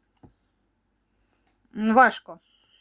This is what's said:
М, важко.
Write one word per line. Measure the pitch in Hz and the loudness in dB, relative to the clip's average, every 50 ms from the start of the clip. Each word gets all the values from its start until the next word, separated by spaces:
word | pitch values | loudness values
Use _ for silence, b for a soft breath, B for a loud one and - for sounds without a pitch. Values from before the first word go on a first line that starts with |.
| _ _ _ _ - - _ _ _ _ _ _ _ _ _ _ _ _ _ _ _ _ _ _ _ _ _ _ _ _ _ _ _ _ - | _ _ _ _ -20 -20 _ _ _ _ _ _ _ _ _ _ _ _ _ _ _ _ _ _ _ _ _ _ _ _ _ _ _ _ -10
М, | - 214 220 220 | -6 -4 0 2
важко. | 254 254 220 - - - - 165 170 _ _ _ _ _ _ _ _ | 4 2 2 0 -4 -14 -20 -20 -20 _ _ _ _ _ _ _ _